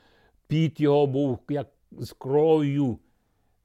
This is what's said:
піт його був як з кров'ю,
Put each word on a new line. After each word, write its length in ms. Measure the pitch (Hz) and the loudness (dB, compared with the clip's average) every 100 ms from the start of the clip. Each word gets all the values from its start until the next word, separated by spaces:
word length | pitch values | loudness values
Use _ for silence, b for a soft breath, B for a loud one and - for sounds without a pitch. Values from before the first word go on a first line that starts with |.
| b b b b - | b b b b -6
піт 320 | 151 160 - | -2 -2 0
його 280 | 147 143 143 | 2 2 2
був 320 | 131 143 123 - | 0 -2 -4 -6
як 180 | 143 110 _ _ | -8 -8 _ _
з 200 | - 120 | -16 -16
кров'ю, 880 | - 131 143 160 156 147 139 139 104 _ _ _ _ _ _ | -12 -2 0 2 2 2 0 -2 -4 _ _ _ _ _ _